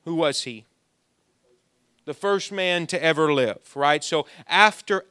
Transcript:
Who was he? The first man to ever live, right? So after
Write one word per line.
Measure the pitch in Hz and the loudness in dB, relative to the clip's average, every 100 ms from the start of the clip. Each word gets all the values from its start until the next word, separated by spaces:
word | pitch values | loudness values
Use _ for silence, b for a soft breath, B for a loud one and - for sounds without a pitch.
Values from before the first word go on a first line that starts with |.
| 170 | -6
Who | 165 | 0
was | 156 135 | 0 -2
he? | 131 110 - _ _ _ _ _ _ _ _ _ _ _ _ _ - | -8 -12 -20 _ _ _ _ _ _ _ _ _ _ _ _ _ -14
The | |
first | 143 202 196 - | -6 -2 -2 -4
man | 196 180 175 165 | -4 -2 -2 -2
to | 180 | -2
ever | 160 156 156 | 0 2 2
live, | 139 117 - - 139 | 2 0 -2 -12 -2
right? | 143 151 | 2 2
So | - 156 - B B | 0 -4 -4 B B
after | 180 214 - - 190 - | 4 4 4 -4 -4 -2